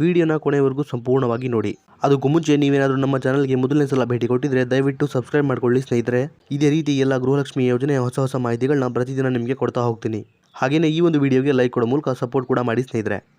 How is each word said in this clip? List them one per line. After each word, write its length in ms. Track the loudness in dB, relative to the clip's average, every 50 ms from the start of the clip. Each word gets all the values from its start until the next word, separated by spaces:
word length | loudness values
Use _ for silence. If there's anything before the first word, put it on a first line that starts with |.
ವಿಡಿಯೋನ 360 | 0 2 2 2 2 2 0
ಕೊನೆಯವರೆಗೂ 460 | 0 0 0 0 2 2 0 0 -2 -4
ಸಂಪೂರ್ಣವಾಗಿ 680 | -6 -6 -6 -2 0 0 2 2 0 -2 -2 -2 -2
ನೋಡಿ. 280 | -2 -2 -2 -2 -4 -8 _ _ _ -2 0
ಅದಕ್ಕೂ 260 | 2 2 2 2 2
ಮುಂಚೆ 280 | 0 0 2 2 2
ನೀವೇನಾದ್ರೂ 400 | 2 2 2 2 2 2 2 0
ನಮ್ಮ 220 | 0 0 0 0 0
ಚಾನಲ್ಗೆ 360 | 0 0 0 0 0 0 0
ಮೊದಲನೇ 320 | 0 0 2 2 2 0
ಸಲ 180 | 2 0 0 0
ಭೇಟಿ 220 | 0 0 0 0
ಕೊಟ್ಟಿದ್ರೆ 440 | 0 0 0 0 0 0 0 0 0
ದಯವಿಟ್ಟು 360 | 0 0 0 0 0 -2 -2
ಸಬ್ಸ್ಕ್ರೈಬ್ 400 | -2 -2 -4 -4 -2 0 0 0
ಮಾಡ್ಕೊಳ್ಳಿ 340 | 0 0 0 2 2 2 2
ಸ್ನೇಹಿತರೆ. 400 | 0 0 0 -2 0 0 0 -2 -2 -4 -6 _ _ -8
ಇದೇ 200 | -4 0 2 2
ರೀತಿ 280 | 2 2 0 0 0 0
ಎಲ್ಲ 180 | 0 0 0
ಗೃಹಲಕ್ಷ್ಮಿ 500 | 0 0 0 0 0 0 -2 -2 -2 0
ಯೋಜನೆಯ 320 | 2 0 0 0 0 0 0
ಹೊಸ 200 | -2 -2 -2 -2
ಹೊಸ 180 | -2 -2 -2
ಮಾಹಿತಿಗಳನ್ನ 560 | -2 -2 -2 -2 -2 0 0 0 0 0 -2 -2
ಪ್ರತಿದಿನ 340 | -2 -4 -4 -4 -4 -2
ನಿಮಗೆ 280 | -2 -2 -2 -2 -4 -4
ಕೊಡ್ತಾ 260 | -4 -4 -4 -2 -2
ಹೋಗ್ತೀನಿ. 460 | -2 -2 -2 -4 -6 -6 -6 -6 -8 -12 _ _ _ _ -8
ಹಾಗೇನೆ 340 | -4 -2 0 0 2 2 0
ಈ 120 | 2 2
ಒಂದು 200 | 2 2 2 2
ವಿಡಿಯೋಗೆ 320 | 2 2 2 2 2 2 2
ಲೈಕ್ 200 | 2 2 0 0
ಕೊಡೋ 140 | 0 0
ಮೂಲಕ 220 | 0 0 0 -2 -2
ಸಪೋರ್ಟ್ 400 | -4 -4 -4 -4 -2 -2 -2 0
ಕೂಡ 100 | 0 0
ಮಾಡಿ 220 | 0 0 0 -2 -2
ಸ್ನೇಹಿತರೆ. 360 | -2 -4 -4 -4 -4 -4 -6 -8 _ _